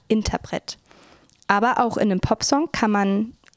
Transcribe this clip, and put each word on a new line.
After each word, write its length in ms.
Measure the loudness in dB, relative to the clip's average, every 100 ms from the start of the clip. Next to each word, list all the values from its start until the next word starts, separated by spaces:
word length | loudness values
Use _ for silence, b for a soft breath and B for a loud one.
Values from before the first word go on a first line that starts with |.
| -2
Interpret. 720 | -2 -2 -6 -6 -10 -10 -18 _ b b b b b -2
Aber 360 | 2 2 2
auch 140 | 0 0
in 120 | 0
einem 120 | 0
Popsong 500 | 0 -2 0 0 0
kann 200 | -2 0
man 420 | 2 2 0 -2 -8 _